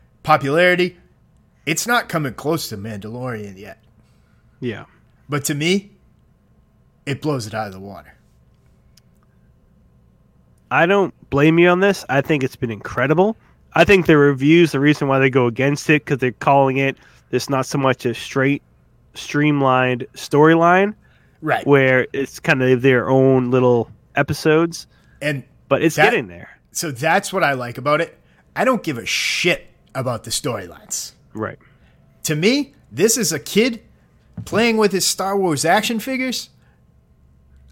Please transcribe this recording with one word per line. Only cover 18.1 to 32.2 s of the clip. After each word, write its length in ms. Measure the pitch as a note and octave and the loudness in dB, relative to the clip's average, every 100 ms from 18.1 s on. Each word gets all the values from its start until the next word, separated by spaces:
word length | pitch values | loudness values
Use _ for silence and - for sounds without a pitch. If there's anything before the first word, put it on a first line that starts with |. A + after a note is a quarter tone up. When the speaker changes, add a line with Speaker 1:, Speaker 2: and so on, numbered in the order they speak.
Speaker 2:
straight, 480 | A2+ - C#3 C3 C#3+ _ _ _ _ _ | -6 -6 -2 -2 -2 _ _ _ _ _
streamlined 920 | - - D3+ D3+ D3 C3+ B2+ B2+ B2 - | -18 -6 0 0 2 2 2 2 -2 -8
storyline. 800 | - - C#3+ D#3 E3 E3+ F3+ G3+ G#3+ _ _ _ _ | -16 -2 4 6 6 4 4 2 -4 _ _ _ _
Speaker 1:
Right. 240 | D#3 A#2 - | -4 -2 4
Speaker 2:
Where 400 | C#3 C3 B2+ - | 4 4 2 0
it's 280 | C#3 C3 - | -4 -8 -6
kind 220 | - C#3 | -2 2
of 200 | B2+ B2+ | 4 4
their 260 | C3+ B2+ F#2 | 4 2 2
own 420 | C3+ C3 C3 B2 | 2 4 2 2
little 400 | B2+ B2+ A#2+ A2+ - _ - | 2 2 2 -2 -10 _ -4
episodes. 720 | C#3+ D3+ D#3+ D#3 E3+ E3 - _ _ - | -2 -2 0 2 0 -6 -18 _ _ -10
Speaker 1:
And 240 | D3 C#3+ - _ - | -6 -6 -10 _ -4
Speaker 2:
But 140 | C3+ | 0
it's 140 | D#3+ D3+ | 0 2
Speaker 1:
that 100 | F#3 | 2
Speaker 2:
getting 160 | A#3 G2+ | 2 -4
there. 300 | E2+ - - _ | -12 -20 -20 _
Speaker 1:
So 180 | - D#3+ | -10 -10
that's 420 | A#2+ D#3+ F#3+ G3 | -4 0 0 -2
what 120 | F#3+ | -2
I 80 | D3+ | 0
like 260 | C3 A#2+ A#2 | -2 -6 -6
about 220 | C3+ D3+ | -2 -2
it. 180 | E3 - _ _ _ - | -2 -10 _ _ _ -4
I 80 | |
don't 180 | A#3 B3 | 0 0
give 160 | E3 A#2+ | -4 -8
a 80 | F#2+ | -6
shit 600 | - - - F3 D#3+ - _ _ | -4 -4 -2 -2 -2 -6 _ _
about 300 | C3 B2+ A2+ | -8 -6 -8
the 60 | A2+ | -8
storylines. 840 | - C#3+ A2 F2+ D#2 - - - - _ | -8 -6 -8 -10 -18 -14 -12 -12 -18 _
Speaker 2:
Right. 260 | G#2+ G#2 - _ _ _ _ _ _ | -10 -8 -10 _ _ _ _ _ _